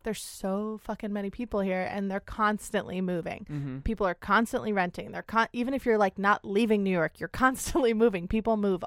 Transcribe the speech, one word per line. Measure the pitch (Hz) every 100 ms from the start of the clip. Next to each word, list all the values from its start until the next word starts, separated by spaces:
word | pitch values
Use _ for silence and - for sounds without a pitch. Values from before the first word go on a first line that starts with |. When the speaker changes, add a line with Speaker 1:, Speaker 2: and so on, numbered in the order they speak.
Speaker 1:
there's | - 214
so | - - 196 196 214 214
fucking | - 208 214
many | 202 202
people | - 240 208
here, | 196 185 180
and | 202 196
they're | 190
constantly | - - 214 214 - 202 - 185
moving. | 185 175 156 - -
Speaker 2:
Mm-hmm. | 147 143 131
Speaker 1:
People | 139 220 190
are |
constantly | 175 - 208 233 247 -
renting. | 202 180 - -
They're | 175
con-, | - 226 226
even | 240 247
if | 277 247
you're, | 220
like, | 196 -
not | 196 208
leaving | 220 202 226 214
New | 196
York, | 185 156 -
you're | 165
<laughs> |
constantly | - 262 262 - - 247
moving. | 220 233 190 175
People | 220 220 220
move | 202 180